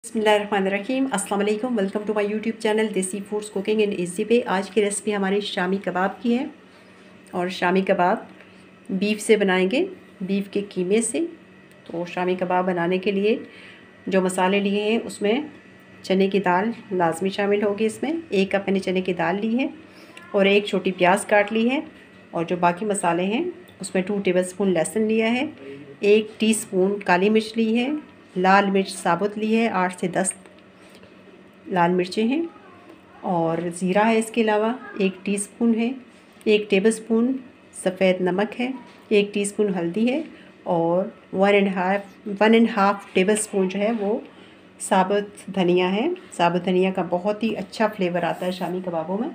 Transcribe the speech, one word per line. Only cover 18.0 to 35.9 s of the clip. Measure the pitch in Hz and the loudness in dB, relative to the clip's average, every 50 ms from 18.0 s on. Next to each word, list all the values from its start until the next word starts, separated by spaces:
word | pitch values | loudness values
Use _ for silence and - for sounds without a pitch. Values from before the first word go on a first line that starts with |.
| - 262 320 339 330 | -4 -4 -4 -4 -6
एक | - - 190 196 196 - | -2 0 0 0 2 0
कप | 196 196 - | -2 0 0
मैंने | 196 190 | -2 0
चने | 190 - 185 185 185 | 0 0 -2 -2 -2
की | 190 180 | -2 -2
दाल | 170 170 165 180 202 | -2 0 -2 -2 -2
ली | 214 226 226 | -2 -2 -2
है | 240 269 - - - - - - - - - - - - - - | -2 -2 -4 -6 -10 -20 -20 -20 -20 -20 -20 -20 -20 -20 -4 0
और | 208 196 | 2 4
एक | 196 202 208 202 202 | 4 4 4 2 2
छोटी | - 185 185 196 185 | -2 0 0 -2 0
प्याज | - 180 175 185 208 - | 4 4 4 4 4 2
काट | - 220 208 208 208 220 | 2 4 4 4 2 0
ली | 220 226 240 | 0 2 2
है | 262 302 311 - - - - - - - - - - | 0 0 -4 -6 -14 -20 -20 -20 -20 -20 -20 -8 -6
और | 160 165 | -6 -2
जो | 165 185 175 | -2 -2 2
बाकी | 175 175 175 175 220 | 2 2 2 0 -2
मसाले | 214 202 196 - 175 170 170 180 | -4 -4 0 0 0 0 0 0
हैं | 196 208 254 349 359 - - - - - - | 0 0 -2 -2 -4 -8 -10 -20 -20 -16 -16
उसमें | 185 - - 190 185 | -16 -4 -2 -4 -2
two | 185 208 202 | -2 -4 -2
tablespoon | 196 190 175 180 185 185 - - 208 196 180 | 0 0 2 0 0 -2 -4 -2 0 2 2
लहसुन | 165 160 170 - 220 220 214 | 2 0 0 0 -2 0 0
लिया | 220 220 220 220 | 2 0 2 0
है, | 233 247 277 302 - - - - - - - - - - - | 0 -2 -2 -6 -8 -14 -16 -16 -16 -16 -16 -18 -14 -2 4
एक | 202 208 220 214 214 - - | 4 4 4 4 0 -4 -2
टीस्पून | 220 214 220 214 - - - 185 185 196 202 202 | 2 2 2 0 -2 -4 0 2 2 2 0 -2
काली | 196 - 180 175 190 208 | 0 2 2 4 4 4
मिर्च | 220 220 220 - - | 2 2 0 0 -2
ली | 226 226 220 220 | -2 0 0 0
है, | 240 247 262 302 302 - - - - - - - | 0 0 -2 -4 -6 -8 -12 -20 -20 -20 -10 -4
लाल | 190 180 185 190 202 202 | 0 4 6 6 6 4
मिर्च | 196 190 196 190 196 | 4 2 0 0 -2
साबुत | - - - 185 170 170 196 208 208 214 | -6 -4 0 0 0 0 0 -4 -4 -4
ली | 214 214 220 | -2 0 2
है, | 226 233 226 | 2 2 0
आठ | - 185 185 185 185 - | 0 0 -2 -2 -2 -4
से | - 180 | -6 -2
दस | 180 175 190 190 - - - - - - - - - - - - - - - - - - - - - - - - - - - - | -2 0 -2 -2 -4 -8 -18 -20 -20 -20 -20 -20 -20 -20 -20 -20 -20 -20 -20 -20 -20 -20 -20 -20 -20 -20 -20 -20 -20 -20 -12 -4
लाल | 233 180 170 175 | 0 2 4 4
मिर्चें | 180 180 180 185 - 214 220 | 4 2 0 -2 -2 -2 0
हैं | 226 269 330 339 330 - - - - - - - - - - - - - - - | 0 0 -2 -2 -4 -8 -16 -20 -20 -20 -20 -20 -20 -20 -20 -20 -20 -20 -12 -6
और | 214 185 170 165 165 165 165 170 175 | -2 0 0 0 0 0 -2 -4 -6
ज़ीरा | 170 - 190 180 185 202 208 | -6 -4 -2 0 2 2 4
है, | 226 226 220 | 4 4 2
इसके | 226 - - 240 226 | 0 0 0 0 2
अलावा | 214 214 208 214 220 247 254 - - - - | 2 2 2 2 0 -2 -4 -10 -14 -4 -2
एक | 196 190 190 - - | -2 -2 -2 -4 -6
टीस्पून | - 202 196 196 - - - 240 233 226 | -4 -4 -4 -4 -8 -6 -2 2 2 2
है, | 214 226 240 | 2 0 -2